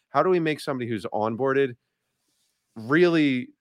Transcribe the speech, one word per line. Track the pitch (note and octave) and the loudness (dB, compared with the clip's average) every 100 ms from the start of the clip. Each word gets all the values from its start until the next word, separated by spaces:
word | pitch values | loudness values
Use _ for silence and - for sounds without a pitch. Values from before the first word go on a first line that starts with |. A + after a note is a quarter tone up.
| _ | _
how | C3+ | 0
do | E3+ | 2
we | F3+ | 2
make | D#3+ D3+ | 0 -4
somebody | - C3 A#2 | -6 -6 -6
who's | A2+ F#2 | -6 -6
onboarded | - G#2+ A2+ C3+ C3+ C#3 A#2 _ _ _ _ _ _ _ _ _ - | -4 -2 -2 0 0 0 -4 _ _ _ _ _ _ _ _ _ -14
really | A2 D3+ F3 E3 D3 B2+ B2 _ | 0 4 4 4 2 0 -6 _